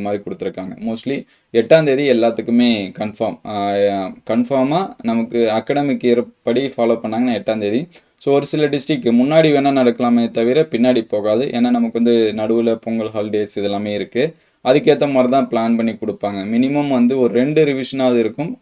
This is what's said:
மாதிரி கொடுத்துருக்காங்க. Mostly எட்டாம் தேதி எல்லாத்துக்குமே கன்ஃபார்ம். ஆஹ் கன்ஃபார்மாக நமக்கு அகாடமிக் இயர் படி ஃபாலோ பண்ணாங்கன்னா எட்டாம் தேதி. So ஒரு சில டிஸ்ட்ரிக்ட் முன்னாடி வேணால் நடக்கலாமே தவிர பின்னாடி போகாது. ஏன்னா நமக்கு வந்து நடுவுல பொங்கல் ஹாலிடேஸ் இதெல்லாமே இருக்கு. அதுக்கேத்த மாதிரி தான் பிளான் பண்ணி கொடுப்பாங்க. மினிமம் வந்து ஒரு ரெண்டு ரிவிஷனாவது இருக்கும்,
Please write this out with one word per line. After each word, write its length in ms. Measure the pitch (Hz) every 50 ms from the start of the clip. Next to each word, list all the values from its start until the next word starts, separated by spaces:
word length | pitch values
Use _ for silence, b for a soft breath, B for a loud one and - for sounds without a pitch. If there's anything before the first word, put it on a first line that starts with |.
| 101
மாதிரி 140 | 101 104 101 101
கொடுத்துருக்காங்க. 500 | 107 95 90 95 95 - 92 95 95 - - 107
Mostly 320 | 113 113 113 - 131 139 - b b b b b b -
எட்டாம் 340 | 117 110 113 160 160 156 143
தேதி 160 | 131 139 147 139 123
எல்லாத்துக்குமே 560 | 113 113 120 117 - 110 - 117 120 123 120 117 104 98 82 - -
கன்ஃபார்ம். 380 | 107 107 101 - 113 104 85 - - 107 107
ஆஹ் 540 | 101 101 101 101 101 101 101 98 98 95 92 - - - -
கன்ஃபார்மாக 580 | 110 120 120 - 139 131 131 139 151 180 190 180 - - - 117
நமக்கு 320 | 113 117 113 - 117 117 117 110 107
அகாடமிக் 480 | 110 110 - 143 143 143 143 127 117 -
இயர் 160 | 123 120 120 110 - - _ -
படி 160 | 120 117 131 139 131 -
ஃபாலோ 200 | - 117 117 117 113 -
பண்ணாங்கன்னா 320 | 113 110 117 123 127 117 104
எட்டாம் 200 | 98 - 110 110 104
தேதி. 160 | 101 107 131 170 b b b b b b _ -
So 100 | 143 139
ஒரு 100 | 139 139 - -
சில 160 | 156 151 143 147
டிஸ்ட்ரிக்ட் 320 | 143 - - 156 131 117 117 117 120
முன்னாடி 300 | 127 143 156 160 160 156 143
வேணால் 220 | 139 139 139 139 135
நடக்கலாமே 440 | 127 120 117 - 123 120 120 120 117 113 117 117
தவிர 260 | 113 120 127 156 156 - -
பின்னாடி 300 | 113 120 127 127 120 110 - -
போகாது. 320 | 104 101 107 107 117 139 - 120 117
ஏன்னா 120 | 120 123 120
நமக்கு 220 | 120 117 113 113 117
வந்து 160 | 117 120 117 117 113 107 104 110
நடுவுல 340 | 107 110 113 117 117 117 113 110 -
பொங்கல் 260 | 117 113 113 110 110 110
ஹாலிடேஸ் 380 | 110 104 107 104 104 107 101 - 104
இதெல்லாமே 320 | 101 101 101 101 104 104 104 101
இருக்கு. 260 | 95 - - 117 139 165 b b b b b b -
அதுக்கேத்த 460 | 123 135 151 - 156 143 127 147 143 139
மாதிரி 180 | 131 127 123 131
தான் 120 | 135 123 120 120
பிளான் 240 | 113 113 117 117 113
பண்ணி 160 | 113 113 107 -
கொடுப்பாங்க. 380 | 110 107 98 - - 101 101 98 95 104 113
மினிமம் 360 | 120 131 135 143 147 147 143 135
வந்து 160 | 123 120 120 135 131 123
ஒரு 80 | 120 - 120
ரெண்டு 200 | 127 147 151 156 156 147
ரிவிஷனாவது 480 | 135 131 127 - - 135 131 127 123 120 113
இருக்கும், 260 | 107 113 - 143 - 254 -